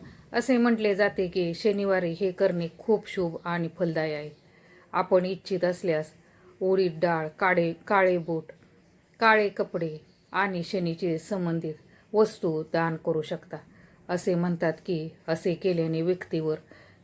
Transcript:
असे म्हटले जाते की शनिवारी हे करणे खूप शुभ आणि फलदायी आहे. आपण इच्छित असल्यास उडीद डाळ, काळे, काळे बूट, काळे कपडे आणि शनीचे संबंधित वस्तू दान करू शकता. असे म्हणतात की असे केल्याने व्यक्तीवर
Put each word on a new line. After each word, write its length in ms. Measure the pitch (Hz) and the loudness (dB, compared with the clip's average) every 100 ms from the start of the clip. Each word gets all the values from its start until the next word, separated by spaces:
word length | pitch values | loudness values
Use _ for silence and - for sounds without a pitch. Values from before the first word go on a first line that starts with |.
| - - - | -8 -20 -6
असे 240 | 240 247 247 | -2 2 4
म्हटले 380 | 240 220 208 | 4 4 2
जाते 320 | 190 202 196 180 | 2 0 0 -2
की 260 | 185 170 | 0 -2
शनिवारी 560 | 170 214 202 196 185 175 | 0 0 0 2 0 0
हे 200 | 165 190 | -2 -2
करणे 380 | 180 190 175 165 - | 2 0 0 -4 -6
खूप 300 | - 214 - | 0 0 0
शुभ 280 | 196 170 160 | -4 -4 -4
आणि 240 | 175 170 165 | -4 -2 -4
फलदायी 460 | - 175 160 156 | -2 -2 0 -2
आहे. 160 | 151 151 - _ - - - - | -4 -10 -16 _ -20 -20 -20 -6
आपण 340 | 180 185 185 180 | -2 4 4 2
इच्छित 380 | 185 - 180 | -4 -4 0
असल्यास 480 | 180 180 180 156 156 - - _ - - | 0 0 0 0 -2 -12 -20 _ -20 -4
उडीद 380 | 185 190 185 160 | 0 2 2 2
डाळ, 280 | 175 165 156 | 0 0 -2
काळे, 440 | - 190 175 170 165 - | 0 2 2 0 -2 0
काळे 320 | 202 185 175 | 4 4 2
बूट, 340 | 165 160 - - - _ _ _ _ - | -2 -6 -6 -20 -20 _ _ _ _ 2
काळे 280 | 226 214 202 | 4 6 4
कपडे 500 | 202 - 180 165 156 - _ - | -2 -4 -2 -4 -8 -16 _ -8
आणि 300 | 180 196 180 | -2 -2 -2
शनीचे 560 | 170 190 170 165 180 160 | -4 -2 -2 -2 -2 -4
संबंधित 560 | - 196 170 165 160 151 - - - | -4 -4 -2 -2 -4 -10 -16 -20 -2
वस्तू 480 | 208 214 - 175 156 160 | 2 2 2 -2 -2 -2
दान 240 | 165 165 160 | 0 0 -2
करू 260 | 170 156 | -2 -2
शकता. 340 | 151 175 - 151 - - - _ - | -2 -8 -10 -16 -16 -20 -20 _ -4
असे 260 | 180 202 | -2 0
म्हणतात 380 | 170 180 170 165 160 - | 2 0 0 -2 -2 -4
की 220 | 165 160 - - | -4 -6 -10 -4
असे 260 | 160 190 | -2 -2
केल्याने 480 | 165 196 170 160 160 | 0 0 0 0 0
व्यक्तीवर 540 | 170 180 - 160 156 156 - - - - | 0 -2 -2 -4 -2 -4 -8 -20 -20 -20